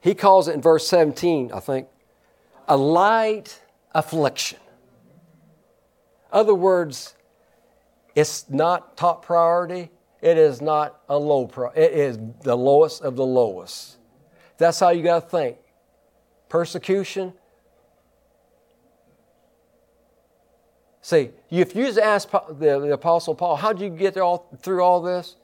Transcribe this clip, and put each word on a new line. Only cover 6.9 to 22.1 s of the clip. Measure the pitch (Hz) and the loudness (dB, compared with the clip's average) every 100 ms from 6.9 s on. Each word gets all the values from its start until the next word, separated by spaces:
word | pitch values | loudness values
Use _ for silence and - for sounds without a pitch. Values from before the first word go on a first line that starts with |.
| 127 - _ _ _ _ _ _ _ _ _ _ | -8 -18 _ _ _ _ _ _ _ _ _ _
it's | - 151 - - | -2 -2 -4 -8
not | 139 165 175 - - | -2 0 -2 -6 -4
top | 175 160 | -2 -2
priority. | - 170 170 175 175 180 170 _ _ _ | -2 0 2 0 -4 -10 -14 _ _ _
It | 165 165 | 2 4
is | 156 123 | 4 2
not | 147 151 147 - _ | -2 -2 -2 -8 _
a | 143 | -4
low | 147 143 120 | 0 0 -2
pri-, | - 123 160 | -8 -6 2
it | 160 | 2
is | 156 143 113 110 117 | 2 -2 -4 -12 -10
the | 135 120 | -4 0
lowest | 131 143 156 156 | 4 4 4 0
of | 147 | -10
the | 123 | -4
lowest. | 131 127 113 92 90 - - _ _ _ _ _ _ _ | -2 0 0 -4 -14 -18 -20 _ _ _ _ _ _ _
That's | 170 165 | 0 2
how | 180 | 2
you | 175 | 2
gotta | 165 170 | 0 -2
think. | 165 175 135 - _ _ _ _ _ _ _ _ _ | -2 -4 -4 -8 _ _ _ _ _ _ _ _ _
Persecution. | 165 170 175 - 190 185 - 185 - _ _ _ _ _ _ _ _ _ _ _ _ _ _ _ _ _ _ _ _ _ _ _ _ _ _ _ _ _ _ _ _ _ _ _ _ | -4 -4 -8 -4 -4 -4 -8 -10 -12 _ _ _ _ _ _ _ _ _ _ _ _ _ _ _ _ _ _ _ _ _ _ _ _ _ _ _ _ _ _ _ _ _ _ _ _
See, | - 165 123 _ _ | -2 0 0 _ _
if | 170 175 202 | -2 -2 -2
you | 269 | -2
just | 214 | 0
ask | 214 | 2